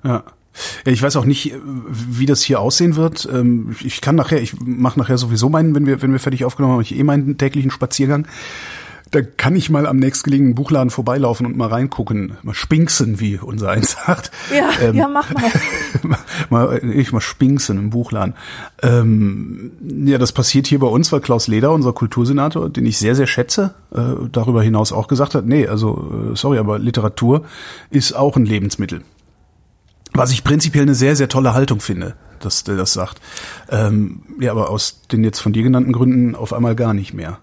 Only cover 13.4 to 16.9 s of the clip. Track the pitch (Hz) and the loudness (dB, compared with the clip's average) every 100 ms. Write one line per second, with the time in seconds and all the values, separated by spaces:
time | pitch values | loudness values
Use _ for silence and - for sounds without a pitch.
13.4 | 107 110 98 98 104 - - 180 - - | -8 -6 -2 0 -2 -2 -4 -4 -4 -14
14.4 | - 285 359 - 226 220 285 285 294 285 | -4 -2 0 0 2 2 0 -2 -2 -2
15.4 | 233 - - - - - 170 143 - 165 | 0 0 -2 -6 -4 -4 -2 -4 -4 -10
16.4 | - 120 123 123 123 | 0 2 2 0 0